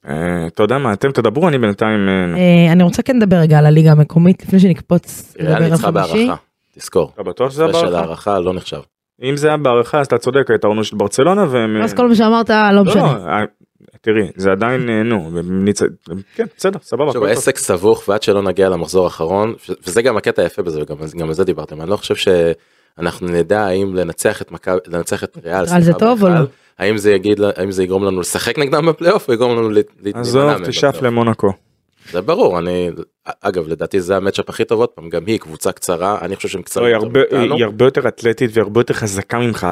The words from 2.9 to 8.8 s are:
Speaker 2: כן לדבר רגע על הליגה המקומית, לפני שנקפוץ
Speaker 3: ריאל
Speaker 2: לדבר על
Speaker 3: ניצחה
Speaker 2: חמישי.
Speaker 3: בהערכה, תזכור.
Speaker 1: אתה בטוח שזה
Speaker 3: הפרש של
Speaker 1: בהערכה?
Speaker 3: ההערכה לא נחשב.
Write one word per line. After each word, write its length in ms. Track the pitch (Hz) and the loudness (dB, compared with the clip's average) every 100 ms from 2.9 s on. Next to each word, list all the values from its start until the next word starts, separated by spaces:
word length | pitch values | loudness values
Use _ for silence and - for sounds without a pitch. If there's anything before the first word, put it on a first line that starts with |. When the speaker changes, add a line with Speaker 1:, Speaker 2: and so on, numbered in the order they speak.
| - | 2
Speaker 2:
כן 140 | 240 254 | 0 2
לדבר 200 | 208 180 | 4 4
רגע 220 | 160 151 | 6 6
על 80 | 151 | 6
הליגה 260 | 151 156 | 6 6
המקומית, 500 | 151 147 165 175 190 | 6 4 4 4 4
לפני 180 | - 190 | 2 4
שנקפוץ 760 | 190 165 - 175 - - - - | 4 2 0 -2 -2 -18 -18 -6
Speaker 3:
ריאל 100 | 160 | 0
Speaker 2:
לדבר 120 | 104 | 2
על 60 | 165 | 2
Speaker 3:
ניצחה 220 | 165 101 | 2 0
Speaker 2:
חמישי. 200 | - 90 92 247 | 0 0 0 0
Speaker 3:
בהערכה, 160 | 80 _ _ _ - | -2 _ _ _ -20
תזכור. 320 | - 92 78 | -4 -2 -2
Speaker 1:
אתה 80 | - | -6
בטוח 280 | 95 87 131 | -10 -4 -4
שזה 120 | 139 | 0
Speaker 3:
הפרש 120 | 160 165 | 0 2
של 60 | 165 | 0
Speaker 1:
בהערכה? 120 | 87 | -2
Speaker 3:
ההערכה 380 | 82 82 104 98 | -4 -6 -2 0
לא 160 | 87 | 0
נחשב. 260 | 90 - 73 | -4 -8 -14